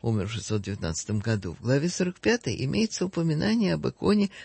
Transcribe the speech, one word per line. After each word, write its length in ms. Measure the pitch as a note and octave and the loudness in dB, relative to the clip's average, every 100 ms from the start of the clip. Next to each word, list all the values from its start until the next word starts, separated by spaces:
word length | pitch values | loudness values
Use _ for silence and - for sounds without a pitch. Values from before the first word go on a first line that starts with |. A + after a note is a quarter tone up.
умер 260 | A#2 G#2+ F#2+ | -2 0 -2
в 60 | |
шестьсот 300 | A2+ - G#2+ | -6 -2 -2
девятнадцатом 560 | F#2+ G2+ E2+ D#2+ - G#2+ | -2 -4 -4 -4 -2 -2
году, 340 | G#2+ G#2+ F#2+ | 0 -2 -2
в 80 | D#2 | -4
главе 260 | A2+ C#3 F3 | 2 2 2
сорок 320 | - F3+ - | 0 -2 0
пятой 460 | G#3 A#3 - G2+ C#3 | 0 2 0 -2 -2
имеется 400 | G3+ A3 - F#3 | 0 0 0 -2
упоминание 680 | E3+ E3 D3+ G#3 A#3 F#3+ D#3+ | 0 0 2 2 2 2 0
об 120 | - | -2
иконе 420 | - F#3+ G#3 G3 - | 0 2 4 2 -2